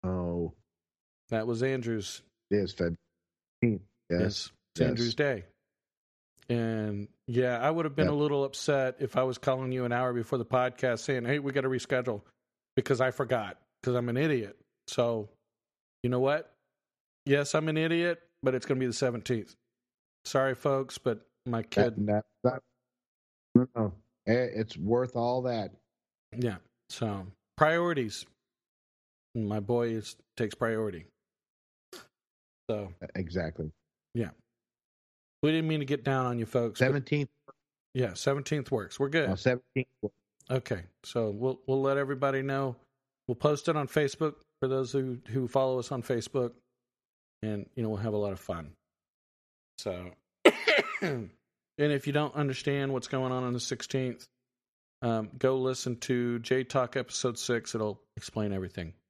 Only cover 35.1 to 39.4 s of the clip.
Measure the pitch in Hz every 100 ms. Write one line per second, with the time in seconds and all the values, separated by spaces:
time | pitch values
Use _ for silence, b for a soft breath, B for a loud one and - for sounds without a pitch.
35.1 | _ _ _ 151 160 160 156 135 143 123
36.1 | 135 127 120 113 127 117 107 131 139 123
37.1 | 147 139 _ - - _ _ _ 131 120
38.1 | 90 - 139 139 151 127 123 95 - 139
39.1 | 160 135 95